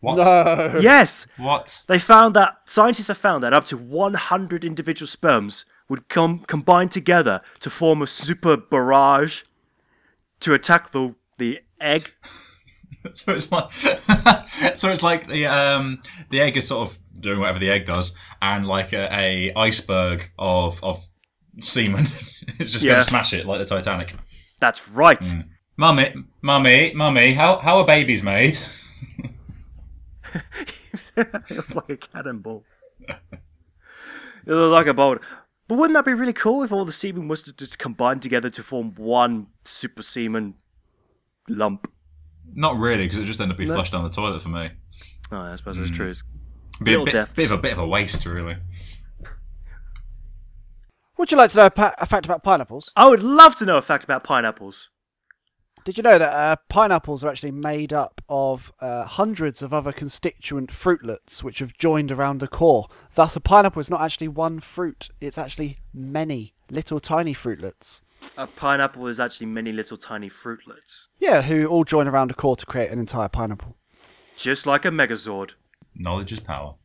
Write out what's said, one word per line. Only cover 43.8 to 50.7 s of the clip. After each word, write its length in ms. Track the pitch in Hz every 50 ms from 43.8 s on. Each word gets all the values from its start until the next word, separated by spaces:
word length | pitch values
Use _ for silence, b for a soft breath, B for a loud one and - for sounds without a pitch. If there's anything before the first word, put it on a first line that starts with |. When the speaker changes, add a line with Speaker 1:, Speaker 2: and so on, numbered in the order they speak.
| 92 87 -
Speaker 1:
down 120 | 90 85
the 60 | 85
toilet 300 | 85 - 104 107 95 80 80
for 80 | 85
me. 200 | 82 85 82 80 - - - - B B B B B B - - -
Speaker 3:
Oh, 40 |
I 200 | 98 90 87 87
suppose 220 | 90 - 104 95 90
that's 120 | 90 87
Speaker 1:
Mm. 40 | 85
Speaker 3:
true. 140 | 85 95 92
It's 120 | 90 87 - - - - - - - - - - - -
Speaker 1:
Be 100 | 113 110
a 20 | 113
Speaker 3:
little 120 | 127 147
Speaker 1:
bit, 60 | 143 131
Speaker 3:
deaths. 200 | 113 107 - -
Speaker 1:
bit 120 | - 160
of 40 | 127 107
a, 60 | 92
bit 140 | - 131 117
of 60 | 90
a 80 | 85
waste, 380 | 82 90 104 104 101 - - -
really. 320 | 92 85 87 85 85 85 85 87 - B B B B B B B - - - - - - - - - - - - - - - - - - - - - - - - - - - - - - - - -